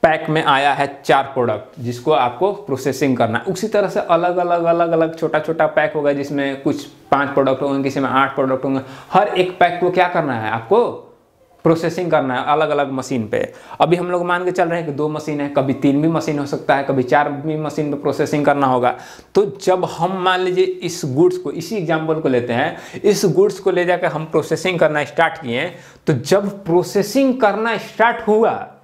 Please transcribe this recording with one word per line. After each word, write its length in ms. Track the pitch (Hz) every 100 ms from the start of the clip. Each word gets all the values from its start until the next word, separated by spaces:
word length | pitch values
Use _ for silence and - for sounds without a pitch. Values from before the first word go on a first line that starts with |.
पैक 280 | 165 156 -
में 140 | 156
आया 300 | 151 135 143
है 280 | 139 139 - -
चार 180 | 139
प्रोडक्ट 560 | 135 135 117 104 - -
जिसको 320 | 120 120 156
आपको 400 | 151 123 - 190
प्रोसेसिंग 680 | 202 - 131 143 127 143 123
करना 200 | 117 113
है। 80 | -
उसी 220 | 180 214
तरह 200 | 208 196
से 120 | 214
अलग-अलग, 640 | - 170 175 180 175 170
अलग-अलग 540 | 170 170 170 165 160 160
छोटा-छोटा 500 | 156 156 156 165 156
पैक 260 | 156 151 151
होगा 180 | 143
जिसमें 480 | 143 139 143 139 135
कुछ 240 | 151 - -
पांच 440 | - - 139 139
प्रोडक्ट 320 | 139 135 131
होंगे, 220 | 143 139
किसी 160 | 139 143
में 100 | 131
आठ 260 | 127 135 143
प्रोडक्ट 300 | 131 131 139
होंगे। 160 | 135 131 - -
हर 140 | 180 156
एक 320 | 180 180 -
पैक 200 | 175 175
को 120 | 180
क्या 160 | 175 175
करना 320 | 175 151 117
है 120 | 110
आपको? 400 | 117 - 208 208 107 - _ _ _ _ _
प्रोसेसिंग 480 | 165 165 170 165 170
करना 280 | 156 135 127
है 60 | 135
अलग-अलग 440 | 147 151 147 139
मशीन 360 | 131 127 131 107
पे। 260 | 110 - - - -
अभी 140 | 151 175
हम 160 | 180
लोग 140 | 180 175
मान 200 | 175 180
के 60 |
चल 160 | 180 170
रहे 100 | 170
हैं 100 | 160
कि 60 |
दो 160 | 135 151
मशीन 320 | 151 151 147
है, 80 | 143
कभी 240 | 147 135
तीन 280 | 143 143 139
भी 60 | 160
मशीन 320 | 160 151 147
हो 60 | 139
सकता 300 | 147 - 139
है, 80 |
कभी 200 | 139 135
चार 260 | 123 147 147
भी 280 | 139 151 156
मशीन 360 | 151 - 147
पे 80 | 143
प्रोसेसिंग 440 | 147 139 147 151 147
करना 220 | 143 135
होगा। 280 | 127 123 - - - - -
तो 220 | 202 196 -
जब 200 | 180 175
हम 320 | - 175 190
मान 180 | 180 185
लीजिए 260 | 185 180 190
इस 360 | 185 170 165 147
गुड्स 320 | 127 175 -
को, 140 | 143
इसी 240 | 165 160 220
एग्जांपल 380 | 160 160 156
को 160 | 156 151
लेते 240 | 123 120
हैं, 240 | 120 147 - - -
इस 180 | - 185 196
गुड्स 340 | 151 202 196
को 120 | 196
ले 140 | 175 175
जाकर 220 | 175 170
हम 180 | 151 156
प्रोसेसिंग 540 | 165 143 156 185 175
करना 240 | 156 151
स्टार्ट 340 | 143 - 160 156
किए, 280 | 123 120 175 170 - - -
तो 60 |
जब 520 | 139 - 190 202 - -
प्रोसेसिंग 760 | 170 175 202 196 269 269 254
करना 360 | 208 202 226 214
स्टार्ट 500 | 156 - 226 233 -
हुआ 420 | 214 220 110 95 -